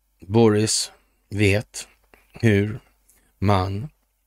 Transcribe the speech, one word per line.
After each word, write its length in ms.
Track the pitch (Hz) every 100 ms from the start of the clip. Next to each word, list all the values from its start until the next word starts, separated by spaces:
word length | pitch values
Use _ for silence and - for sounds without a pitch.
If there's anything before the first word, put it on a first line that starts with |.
| _ _
Boris 720 | 85 110 113 104 107 - - - _ _ _
vet 580 | 101 104 101 - - - _ _ _ _
hur 460 | - 117 101 104 117 - _ _ _ _ _
man 500 | 98 101 95 98 147 - _ _